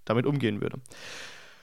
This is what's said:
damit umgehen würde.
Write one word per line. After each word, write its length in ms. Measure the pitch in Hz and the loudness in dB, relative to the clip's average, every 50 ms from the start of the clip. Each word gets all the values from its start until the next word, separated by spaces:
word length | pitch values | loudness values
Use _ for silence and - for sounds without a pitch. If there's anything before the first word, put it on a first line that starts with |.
| - | 0
damit 220 | - 110 120 127 | 2 4 4 4
umgehen 340 | - 147 139 123 110 104 101 | 4 4 4 4 2 2 2
würde. 180 | - - - - - - - - - - - - - - - - - - - - | 0 -2 -2 -6 -10 -12 -16 -14 -14 -12 -12 -12 -12 -12 -14 -16 -18 -20 -20 -20